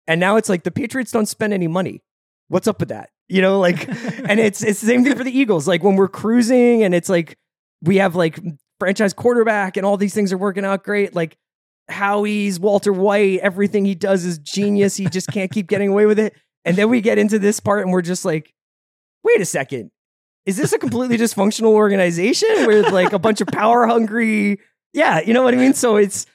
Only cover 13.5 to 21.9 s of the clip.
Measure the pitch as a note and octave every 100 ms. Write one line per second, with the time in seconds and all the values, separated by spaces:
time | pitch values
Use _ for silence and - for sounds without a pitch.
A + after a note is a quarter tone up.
13.5 | F#3 G3+ G#3 G3 F3+ G3 G3 F3 E3 D3
14.5 | F#3+ G3+ G3+ G3+ - F#3+ F#3 - G3+ F#3
15.5 | A3 F3 G3+ G3+ G3 G#3+ G#3+ G#3+ - _
16.5 | _ - F#3 G#3+ B3 G#3+ G#3+ G#3 G#3+ G3+
17.5 | G#3+ - G#3 F#3 F#3 E3+ F3+ F#3+ D#3+ -
18.5 | _ _ _ _ _ _ _ A4 A#4 F#3
19.5 | E3 C3+ C3 G#2 _ _ _ _ _ -
20.5 | G3 D4+ G#4 C#4+ A3+ B3+ A#3 A#3 - G3+
21.5 | G#3+ A3 G#3+ G#3